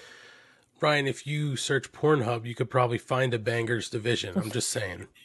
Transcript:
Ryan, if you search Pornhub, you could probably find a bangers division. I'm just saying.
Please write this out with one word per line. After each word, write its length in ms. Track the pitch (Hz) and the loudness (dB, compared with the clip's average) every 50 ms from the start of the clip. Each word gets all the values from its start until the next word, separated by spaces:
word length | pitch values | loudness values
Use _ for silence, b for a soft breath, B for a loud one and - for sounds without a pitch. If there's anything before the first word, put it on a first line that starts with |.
| b b b b b b b b b b b b b b _ - | b b b b b b b b b b b b b b _ -2
Ryan, 280 | - 151 147 143 139 | 2 2 2 2 2
if 180 | 135 - - - | 0 -2 -4 -6
you 300 | 143 151 151 151 147 131 | -6 -4 -2 -2 -2 -2
search 360 | - - - 143 131 - - | -2 -2 0 0 0 -2 -4
Pornhub, 540 | - - - 151 156 143 113 117 120 113 113 | -4 0 4 4 4 4 4 2 0 -2 -4
you 80 | 120 117 | -4 -4
could 160 | - 127 - | -4 -2 0
probably 300 | - 131 123 117 120 113 | 2 4 4 4 2 -2
find 340 | - - 131 127 131 127 120 | -2 0 0 2 2 2 0
a 60 | 113 | 0
bangers 500 | 104 120 117 117 113 113 120 110 - - | 0 0 0 0 0 0 0 -2 -2 -4
division. 480 | - 113 101 120 117 - - 98 90 | -6 -4 0 0 0 0 0 -2 -2
I'm 140 | 95 - 107 | -2 -2 -2
just 180 | - 117 - - | -2 -2 -2 -2
saying. 380 | - 113 104 92 90 90 92 - _ - | -2 -2 -4 -4 -6 -10 -12 -16 _ -20